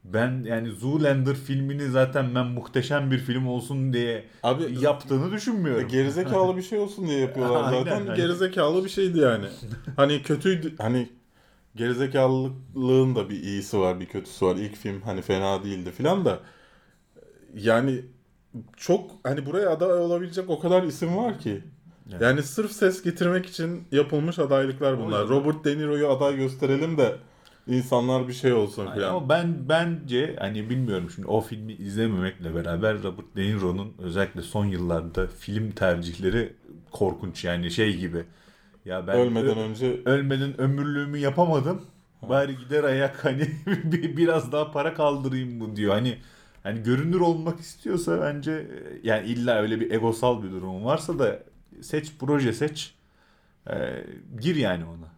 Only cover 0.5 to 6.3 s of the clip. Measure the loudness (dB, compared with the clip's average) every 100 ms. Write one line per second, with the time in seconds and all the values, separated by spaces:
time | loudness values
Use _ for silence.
0.5 | -4 -4 -6 -2 2 4 4 2 0 -2
1.5 | -2 -2 -2 0 4 4 2 0 0 -2
2.5 | -4 -2 -2 0 0 2 0 0 -2 0
3.5 | -2 -4 -2 0 2 0 -2 -6 -2 0
4.5 | 0 -2 2 2 2 0 0 0 -2 -2
5.5 | 0 2 0 2 2 2 0 2